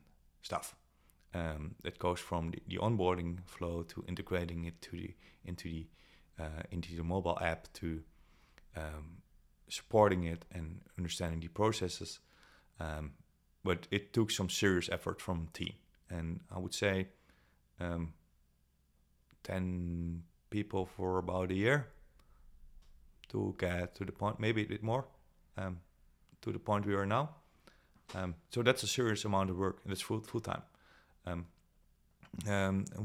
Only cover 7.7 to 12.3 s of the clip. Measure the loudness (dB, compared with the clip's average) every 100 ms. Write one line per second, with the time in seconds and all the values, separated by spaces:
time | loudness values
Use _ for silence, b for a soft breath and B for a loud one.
7.7 | -6 -4 -4 -6 b b b b b -14
8.7 | -8 -6 -8 -12 -16 -20 -20 -20 _ -12
9.7 | -10 6 10 10 8 2 -4 -8 -8 -8
10.7 | -10 -10 -6 -4 -2 -2 -2 -4 2 2
11.7 | 4 0 -4 -8 -12 b